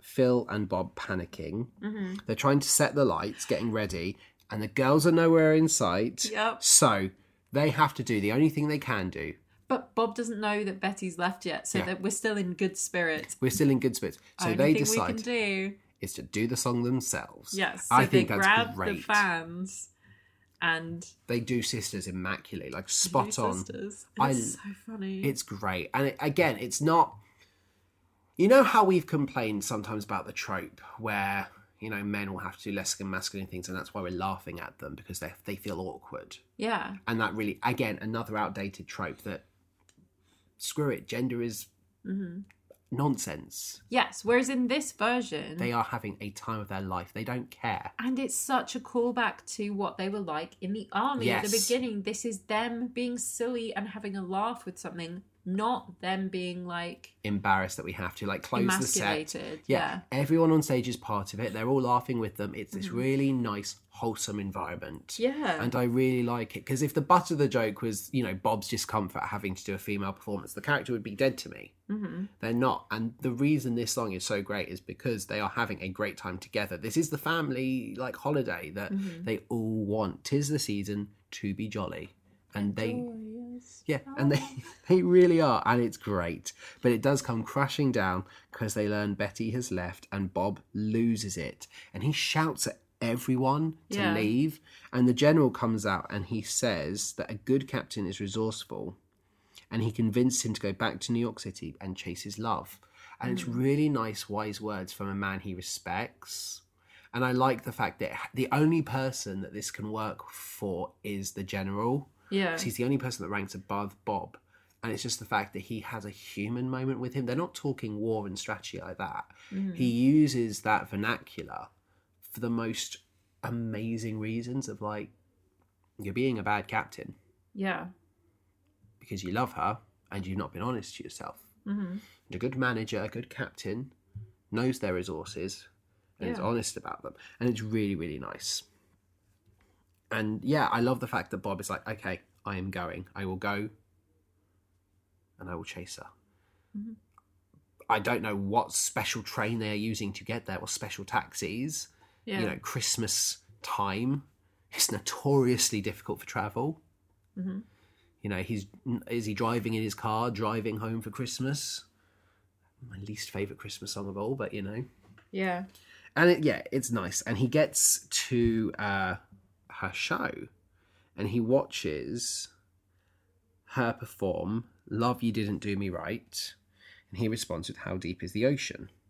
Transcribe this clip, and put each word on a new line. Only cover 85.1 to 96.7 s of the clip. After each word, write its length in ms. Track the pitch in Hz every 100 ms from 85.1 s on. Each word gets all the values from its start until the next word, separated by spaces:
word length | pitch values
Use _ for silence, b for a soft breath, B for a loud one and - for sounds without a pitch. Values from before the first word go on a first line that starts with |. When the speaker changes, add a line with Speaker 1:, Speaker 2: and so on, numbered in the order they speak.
| 180 180 165
Speaker 1:
are, 200 | 151 113 -
and 160 | 123
it's 160 | 117 -
great. 560 | - 98 85 82 - - B B
But 100 | 123
it 100 | 117
does 200 | 139 139
come 220 | - 113
crashing 480 | - 135 139 - 139
down 340 | 117 95 92 - B B
'cause 220 | - 110
they 140 | 107 104
learn 240 | 104 104 98
Betty 360 | 104 - 113
has 200 | 123 120
left 360 | 90 87 90 -
and 220 | 101 95
Bob 260 | 95 98 95 -
loses 640 | 104 107 113 117 110 107 92
it. 300 | 69 - - B B
And 100 | 92
he 80 | 127
shouts 540 | 147 - 156 160 - -
at 120 | - _ -
everyone 760 | 117 123 127 127 131 143 160 156 -
to 80 | 202
Speaker 2:
Yeah. 140 | 190
Speaker 1:
leave. 460 | 104 107 120 156 - B B B
And 140 | 127 123
the 40 |
general 360 | 123 147 160 131
comes 340 | - 117 110 104
out 200 | 95 -
and 160 | 101 92
he 160 | 113
says 720 | - - 120